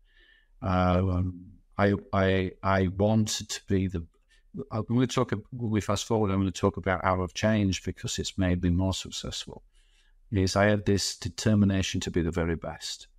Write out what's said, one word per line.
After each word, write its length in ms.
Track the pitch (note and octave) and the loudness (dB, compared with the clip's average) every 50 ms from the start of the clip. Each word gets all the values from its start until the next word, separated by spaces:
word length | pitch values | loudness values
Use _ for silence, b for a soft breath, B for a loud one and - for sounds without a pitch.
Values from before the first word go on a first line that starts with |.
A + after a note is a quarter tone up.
| b b b b b b b b b b b - - | b b b b b b b b b b b -10 -4
Uh, 400 | G2 F#2 F#2 F#2 F2+ F2+ F2+ F#2+ F#2+ | -2 0 2 4 4 4 4 2 2
um, 360 | F2+ F2+ F#2 F#2 F2+ F2 F2+ F#2 - - _ _ _ - | 2 0 0 -2 -4 -8 -14 -20 -20 -20 _ _ _ 0
I, 160 | G2+ G#2 G2+ F#2+ - - - | 2 2 2 0 -2 -2 0
I, 400 | G2+ F#2+ F#2+ F#2+ F#2+ F#2+ F#2 - - - | 2 2 4 4 2 0 -2 -4 -4 -2
I 260 | G2 G2 F#2+ F#2+ F#2 | 0 2 2 2 0
wanted 600 | F#2 F#2+ G2+ G#2 A2 A2 G#2+ G#2 - - G#2+ - | 2 2 2 4 4 2 2 0 -2 -6 -6 -8
to 120 | - - - | -10 -12 -4
be 220 | - G2+ F#2+ F#2+ F#2 | -2 0 0 0 0
the, 180 | F2+ F2+ E2+ - _ _ _ b b b b b - - - - | -2 -6 -8 -8 _ _ _ b b b b b -14 -12 -10 -8
I'm 140 | - A2+ G#2+ - | -6 -6 -4 0
gonna 180 | A#2 A#2+ C3 | 2 2 2
talk, 260 | B2 - - B2 - - G#2 - - - | 2 2 0 0 0 -2 -6 -8 -12 -12
we 280 | B2 A#2+ A2 G#2+ G#2+ | -8 -4 -2 0 0
fast 260 | - - G#2 G2 - | 0 0 -2 -4 -2
forward, 240 | - A#2 A2 A2 G2 | -2 0 0 2 2
I'm 100 | F#2+ G2 | 2 0
gonna 100 | G2 F#2+ | 0 0
talk 280 | F2+ - - G2 - - | 0 0 0 0 0 0
about 260 | F2 G2 F#2 E2+ - | -2 -2 -2 0 2
how 180 | F#2+ F#2 F2+ F#2 | 0 0 0 -2
I've 120 | F2+ - | -4 -4
changed 500 | - - A2 A2 G#2+ G#2 F#2+ F#2 - - | -2 0 2 2 2 2 0 0 -2 -4
because 340 | - F#2 - - A2 - - | -8 -8 -8 -8 -8 -6 -6
it's 200 | D#2+ - - - | -8 -6 -4 -2
made 240 | G2 F2+ F2+ F2 F#2 | 0 0 2 2 2
me 80 | F2+ | 2
more 240 | F2 F2+ F#2+ F#2 F#2 | 2 2 0 0 -2
successful. 680 | - - - - - - - - - - - - - - _ _ _ _ _ _ _ _ _ _ _ _ - - | -4 -8 -10 -10 -10 -10 -8 -10 -10 -12 -14 -16 -20 -20 _ _ _ _ _ _ _ _ _ _ _ _ -4 0
Is 240 | G2 F#2+ F#2 - | 2 2 2 4
I 80 | G2 G2+ | 4 4
had 220 | G#2 G#2 G#2 G2 | 4 4 2 2
this 300 | - G2+ F#2+ - - - | 0 0 0 0 -4 -6
determination 840 | - - G2 - - - A#2 G#2+ G#2 G#2 G2 G2 F#2+ F#2+ - - F#2 | -8 -10 -10 -8 -2 0 2 4 4 4 4 2 2 -2 -2 -4 -4
to 100 | - - | -6 -4
be 120 | E2+ F#2 E2 | -2 -2 -2
the 80 | E2+ | 0
very 260 | E2 F2 E2 E2+ E2+ | 0 -2 -2 -2 -2
best, 520 | D#2 - - D#2 - - - - - - - _ | -4 -6 -10 -12 -12 -12 -12 -12 -14 -16 -20 _